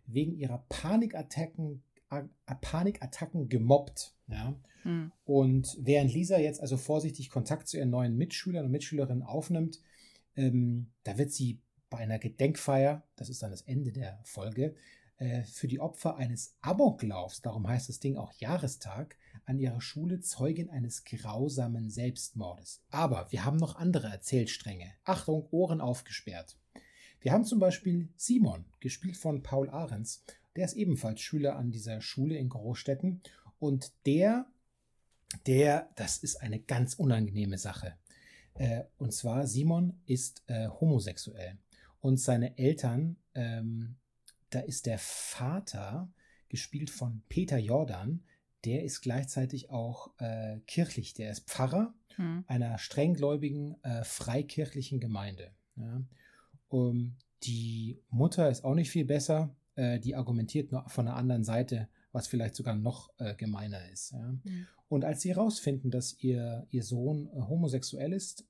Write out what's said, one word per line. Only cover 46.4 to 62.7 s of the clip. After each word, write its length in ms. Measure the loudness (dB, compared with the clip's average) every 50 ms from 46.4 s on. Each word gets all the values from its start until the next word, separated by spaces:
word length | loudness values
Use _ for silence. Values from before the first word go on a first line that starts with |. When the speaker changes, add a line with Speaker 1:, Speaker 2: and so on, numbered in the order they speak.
| _ _
Speaker 1:
gespielt 400 | -6 -6 -6 -6 -6 -6 -6 -6
von 320 | -6 -4 -4 -4 -4 -6 -8 -4
Peter 280 | 0 0 2 2 2
Jordan, 640 | 2 2 4 2 2 2 0 -4 -4 -4 -2 -4 -4 -6 _ _ _ _ _ _ _ -2
der 180 | 0 0 0 -2
ist 180 | -4 -6 -6
gleichzeitig 680 | -2 -2 -2 0 -2 -2 0 0 0 0 -2 -6 -8 -6
auch, 420 | -6 -4 -4 -4 -6 -8 -12 -16 -10 -8
äh, 400 | -6 -4 -4 -4 -4 -6 -8 -8 -10
kirchlich. 460 | -4 0 0 2 2 0 -6 -6 -6 -8
Der 180 | -8 -8 -8
ist 160 | -8 -8 -8
Pfarrer 460 | -6 -2 0 0 2 2 2 2 0 -2 _ _ _ -4
Speaker 2:
Hm. 280 | -4 -2 -2 -2 -4 -4
Speaker 1:
einer 320 | 0 0 0 0 0 -2 -4
strenggläubigen, 1000 | -6 -4 0 2 4 4 4 4 2 2 2 2 0 -2 -2 -4 -6 -6 -8 -8 -6
äh, 200 | -4 -4 -4 -4
freikirchlichen 960 | -4 -6 -6 -4 -2 0 0 -2 -2 -2 -4 -4 -2 -4 -6 -4 -2 -2 -2
Gemeinde. 520 | -2 -2 -2 -4 -4 -6 -8 -10 -12 -16 -18 _ _ _ -14
Ja. 260 | -12 -10 -8 -6 -6 -8 -8 -12 -20 -20 -20 _ _ _ _ -20 -20 _
Um, 480 | _ 2 4 4 4 4 2 0 -2 -4 -10 _ _ _ -10 -6
die 580 | -4 -2 -2 -2 -2 -4 -4 -4 -6 -8 -10 -8 _
Mutter 400 | 2 4 4 4 4 4 4 4
ist 140 | 4 2 0
auch 120 | 2 2
nicht 140 | 2 2 2
viel 160 | 2 0 2
besser. 500 | 2 2 2 2 2 2 2 2 0 -4 _ _ _ _
Äh, 240 | 0 0 2 2 0
die 160 | 0 -2 -2
argumentiert 560 | -2 0 0 0 0 0 0 0 -2 -2 -2
nur 180 | -2 -6 -6 -4
von 160 | -2 0 0
der 100 | 0 0
anderen 280 | 0 2 2 2 2 2
Seite, 440 | 2 2 0 0 0 -2 -4 -4 -6 _ _ _ _
was 160 | -6 -6 -4
vielleicht 280 | -2 -2 -2 -2 -2 -4
sogar 200 | -4 -4 -2